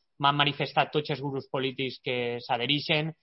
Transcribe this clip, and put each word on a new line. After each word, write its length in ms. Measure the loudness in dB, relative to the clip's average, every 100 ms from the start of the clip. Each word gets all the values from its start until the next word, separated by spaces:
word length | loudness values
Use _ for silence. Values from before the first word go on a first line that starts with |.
| _ 0
m'han 160 | 2 4
manifestat 540 | 2 2 0 0 2
tots 180 | 0 -2
els 120 | -4
grups 260 | -4 -6 -4
polítics 500 | -4 -2 -2 -6 -6
que 340 | -4 -2 -2 -4
s'adhereixen, 680 | -2 0 2 0 2 2 0 -6